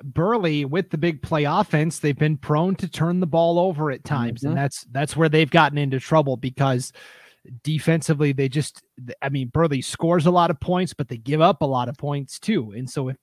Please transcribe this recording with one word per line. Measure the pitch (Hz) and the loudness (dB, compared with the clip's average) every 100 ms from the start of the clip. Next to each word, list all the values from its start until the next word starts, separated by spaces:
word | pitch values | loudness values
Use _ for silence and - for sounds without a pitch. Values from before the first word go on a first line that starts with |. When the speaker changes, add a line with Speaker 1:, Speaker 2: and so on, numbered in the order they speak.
Speaker 1:
Burley, | 139 127 175 233 175 151 | -10 -2 0 2 0 0
with | 139 160 185 | -2 -2 -2
the | 160 | -2
big | 170 151 | -2 -2
play | - 160 | -2 0
offense, | 143 175 208 151 160 - | 0 0 0 0 0 -2
they've | 151 131 | -2 0
been | 151 151 | 0 0
prone | - 151 180 196 | 0 0 0 -2
to | 180 | -4
turn | - 160 180 | -2 0 0
the | 180 | 0
ball | 165 170 170 | 2 2 4
over | 185 151 156 | 2 0 -2
at | 131 | -4
times. | - 143 117 117 | -4 -2 -2 -2
Speaker 2:
Mm-hmm. | 139 | -2
Speaker 1:
And | 156 | 0
that's, | 143 - - | -2 -4 -10
that's | 127 147 - | -6 -4 0
where | 160 | 2
they've | 156 156 | 4 4
gotten | 170 151 147 | 6 4 2
into | 139 131 | -2 -2
trouble | - 160 143 127 | 2 2 2 0
because | 131 127 139 127 131 - - - - _ - 123 | -4 -2 0 0 -4 -12 -20 -20 -20 _ -20 -12
defensively, | - 156 - 165 - 147 151 | -4 -2 0 0 2 0 0
they | 139 135 | 0 -2
just, | 135 143 - _ - 123 | -2 -4 -8 _ -20 -18
th-, | - | -8
I | 135 | -6
mean, | 139 127 | -4 -2
Burley | 156 165 139 | 0 2 0
scores | - - 165 175 156 | -4 -4 0 2 4
a | |
lot | 180 170 | 4 4
of | 156 | 0
points, | - 180 185 | -2 -2 -2
but | - 147 | -4 -8
they | - | -8
give | 113 151 | -4 4
up | 165 202 | 4 4
a | 147 | 0
lot | 127 123 | 0 -2
of | 147 | -6
points | 143 143 139 - | -6 -6 -6 -8
too. | - 214 113 | -2 -2 -2
And | 101 127 | -8 -10
so | - 131 | -6 -6
if | 123 | -2